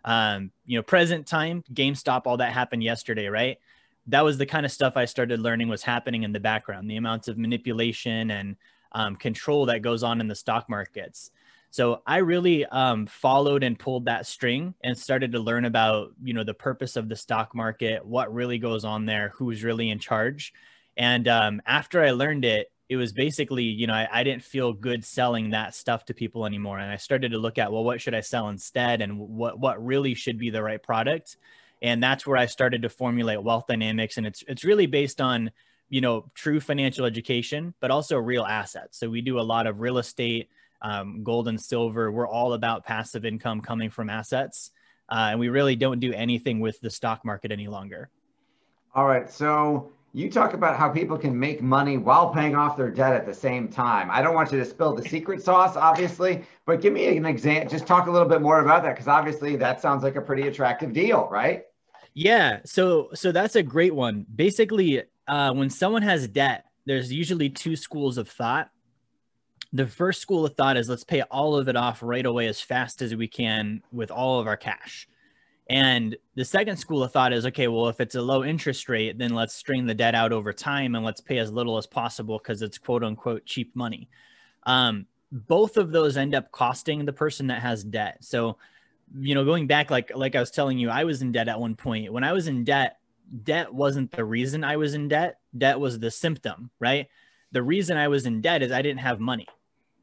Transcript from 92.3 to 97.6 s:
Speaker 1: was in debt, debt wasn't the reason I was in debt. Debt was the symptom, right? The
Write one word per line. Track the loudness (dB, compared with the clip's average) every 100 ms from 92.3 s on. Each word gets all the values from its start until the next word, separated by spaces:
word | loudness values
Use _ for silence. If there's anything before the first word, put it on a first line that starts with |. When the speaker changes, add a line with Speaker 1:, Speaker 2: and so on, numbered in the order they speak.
Speaker 1:
was | 0 -2
in | -2 2
debt, | 2 2 -2 _ _ _ -10
debt | -2 -2 -2
wasn't | 0 0 0 -4
the | -4 -2
reason | -2 -2 -2 -2
I | 0
was | -2
in | -2 0
debt. | 0 0 -4 _ 2
Debt | 2 4
was | 0 -2
the | -6
symptom, | -2 -2 -2 -6 -8 -14 _
right? | 0 0 -2 _ _ _ _
The | -2